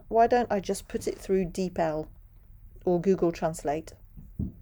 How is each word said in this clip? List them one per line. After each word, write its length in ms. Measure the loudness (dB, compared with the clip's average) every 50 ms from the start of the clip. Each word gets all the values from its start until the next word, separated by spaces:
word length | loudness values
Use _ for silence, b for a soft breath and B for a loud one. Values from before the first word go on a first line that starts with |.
| -2 0
why 180 | 4 6 6
don't 260 | 6 6 4 2 2
I 80 | 0 -2
just 280 | 0 -2 -4 -4 -6 -6
put 200 | -8 -6 -4 -4
it 120 | -6 -6
through 260 | -2 0 0 0 0
DeepL 600 | 0 -2 -4 -4 -2 -2 0 0 0 0 -2 -6 -8 -12 -20 -20 -20 -20 -20 -20 -20 -20 -20 -20 -20 -16 -4 0
or 140 | 2 2 4
Google 320 | 4 4 4 4 4 2
Translate?" 640 | 2 0 -2 -4 -4 -2 -2 -2 -2 -2 -4 -8 -14 -20 -20 -20 -20 -20 -18 -14 -8 -8 -8 -8 -8 -12